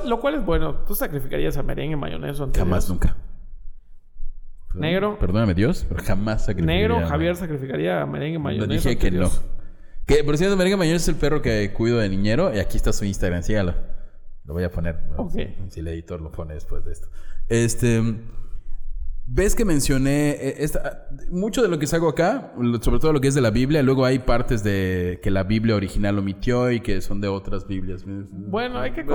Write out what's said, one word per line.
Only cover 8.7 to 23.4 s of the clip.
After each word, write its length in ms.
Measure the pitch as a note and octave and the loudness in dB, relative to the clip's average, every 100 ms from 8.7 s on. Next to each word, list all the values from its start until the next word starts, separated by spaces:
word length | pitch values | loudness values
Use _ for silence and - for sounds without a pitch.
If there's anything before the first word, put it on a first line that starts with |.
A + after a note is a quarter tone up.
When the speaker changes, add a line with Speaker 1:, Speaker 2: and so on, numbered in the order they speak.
Speaker 2:
dije 160 | G2+ C3 | 0 2
Speaker 1:
ante 80 | A2+ | 4
Speaker 2:
que 120 | F#2+ | 4
no. 60 | F2+ | 4
Speaker 1:
Dios. 240 | F2+ - - - - - - - - | 4 4 2 -2 -4 -12 -10 -4 2
Speaker 2:
Que, 180 | D3 | 4
por 120 | C#3+ D3 | 4 2
cierto, 200 | F#3+ G3 | 2 4
merengue, 200 | F3+ G3 | 2 4
mayonesa 280 | D#3+ E3+ | 2 2
es 40 | E3+ | 2
el 60 | C#3+ | 2
perro 220 | C#3+ D3+ | 2 2
que 300 | B2 G#2+ G2+ | 2 0 0
cuido 260 | - A2+ A#2+ | 0 2 2
de 100 | G#2 | 2
niñero. 440 | F#2+ G2+ B2 F#3 | 2 2 2 2
Y 60 | G#2+ | 0
aquí 180 | F2 - | 0 2
está 160 | A2+ | 2
su 120 | G#2 | 2
Instagram, 380 | G2+ G2 F#2+ F2 | 0 0 0 0
sígalo. 300 | F2+ G#2+ F2+ - - - - - - - | 0 0 2 0 0 -2 -4 -12 -14 -14
Lo 80 | - | -8
voy 100 | E2 | -4
a 60 | F2+ | -4
poner, 300 | E2+ E2 D#2+ - | -2 -2 0 0
¿no? 140 | D2+ | 0
Speaker 1:
Ok. 80 | G3+ | -2
Speaker 2:
Si, 380 | - - - F#2+ | -2 -4 -6 -8
si 100 | F2 | -8
el 80 | E2 | -8
editor 320 | E2 E2 F2 | -8 -10 -10
lo 120 | D#2 | -10
pone 220 | - D#2 | -10 -10
después 300 | D2+ - - | -8 -2 0
de 80 | E2 | 0
esto. 160 | D#2+ - - - - - | -2 -6 -6 -4 -2 2
Este, 540 | A2+ A#2 - A#2+ A2+ A2+ A2 - - - - - - - - - - - | 2 2 2 2 4 2 -2 -6 -6 -4 -4 -2 -2 -2 -2 -2 -2 -2
¿Ves 280 | B2+ G3+ | 2 4
que 100 | A3+ | 4
mencioné, 680 | A3 D3 - C3 C3+ D3 D3 | 4 2 2 2 2 2 2
eh, 220 | C#3+ C3 C3+ | 0 -4 -4
esta, 480 | D3+ - - - - C#3 - | -2 -2 -4 -6 -8 -6 -4
mucho 320 | F3+ G#3+ C4 | -2 -2 0
de 60 | G#3+ | 2
lo 100 | E3 | 2
que 80 | C#3+ | 0
saco 220 | E3 E3 | 0 0
acá, 440 | D#3 F3 C4 - A2 | 2 0 0 -6 -2
lo, 220 | A#2+ A#2 | 0 2
sobre 160 | - A#2+ | 4 4
todo 140 | D#3 | 4
lo 80 | D3+ | 4
que 60 | C3+ | 2
es 60 | |
de 60 | C#3 | 2